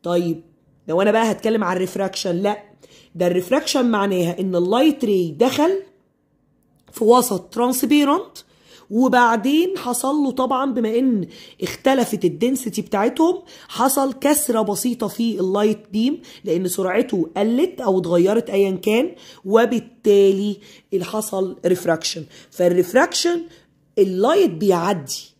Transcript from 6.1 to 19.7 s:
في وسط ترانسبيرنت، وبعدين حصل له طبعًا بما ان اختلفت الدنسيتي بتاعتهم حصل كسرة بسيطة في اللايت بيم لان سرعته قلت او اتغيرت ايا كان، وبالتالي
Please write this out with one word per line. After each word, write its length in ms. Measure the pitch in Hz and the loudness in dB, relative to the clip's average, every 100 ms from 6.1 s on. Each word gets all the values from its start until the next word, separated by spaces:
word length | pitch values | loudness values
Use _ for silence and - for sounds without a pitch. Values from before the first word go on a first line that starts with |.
| _ _ _ _ _ _ _ _ | _ _ _ _ _ _ _ _
في 120 | - | 0
وسط 500 | 214 247 - 190 - | 4 4 4 -6 -6
ترانسبيرنت، 840 | 226 240 254 247 294 277 320 453 - _ _ _ - _ | -4 -2 -2 2 2 2 0 -4 -18 _ _ _ -20 _
وبعدين 880 | 214 262 247 240 226 233 302 370 381 | 0 2 4 4 2 0 0 0 -4
حصل 360 | 247 240 269 | -6 -4 -2
له 160 | 302 277 | 0 -2
طبعًا 420 | 262 254 262 277 | -2 -2 -2 -2
بما 260 | 240 220 233 | -2 -2 0
ان 280 | 262 220 165 - - - | 0 0 -4 -12 -20 -12
اختلفت 600 | 185 - 269 269 233 214 | -10 -2 0 2 0 0
الدنسيتي 580 | 175 151 240 262 220 214 | -2 0 -2 -2 -4 -6
بتاعتهم 600 | - 202 220 - 330 359 - - - | -4 -2 -2 2 0 0 -8 -20 -16
حصل 440 | - 262 285 269 | -2 0 2 -2
كسرة 480 | 262 277 294 - 220 | -2 0 0 0 -2
بسيطة 440 | 208 202 254 233 214 | -2 -2 -4 -4 -6
في 320 | - 233 202 | -4 -4 -2
اللايت 380 | 185 196 214 214 - | -2 2 0 0 -4
بيم 300 | 208 240 339 - - | -2 -2 -2 -10 -14
لان 240 | 190 170 185 | -4 -2 -2
سرعته 600 | 180 185 196 254 196 160 185 | -2 0 0 0 -2 -2 -2
قلت 440 | 220 247 359 - | 0 2 0 -2
او 180 | 233 185 | 0 0
اتغيرت 520 | 165 175 185 220 233 | 2 2 4 2 0
ايا 200 | 196 196 | 0 0
كان، 440 | 185 214 220 330 - - - | 0 0 0 -2 -6 -20 -16
وبالتالي 1120 | 190 202 240 | 0 2 2